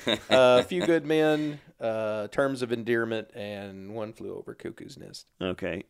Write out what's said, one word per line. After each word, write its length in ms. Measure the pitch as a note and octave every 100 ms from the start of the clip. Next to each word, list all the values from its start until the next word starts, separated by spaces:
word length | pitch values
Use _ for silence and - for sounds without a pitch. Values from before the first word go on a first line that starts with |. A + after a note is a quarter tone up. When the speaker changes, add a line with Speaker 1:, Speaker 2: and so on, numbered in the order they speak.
| - A2 -
Speaker 1:
Uh, 340 | B2+ B2+ B2
Few 220 | - F3+
Good 220 | G#2+ E3 D3
Men, 520 | D#3 D#3 D3+ D3+ D3 - -
uh, 480 | A#2 A2 A2 G#2+ G#2
Terms 320 | - C#3 C3
of 80 | B2
Endearment, 560 | A#2 A2+ A#2 A2+ A2+ A2
and 600 | A#2 G#2 G2+ G2+ F#2+ F#2+
One 180 | A2 G#2+
Flew 220 | - G2 F#2
Over 180 | G2+
Cuckoo's 440 | - - - - -
Nest. 280 | - - - -
Speaker 2:
Okay, 440 | F#2 F2+ F#2 E2+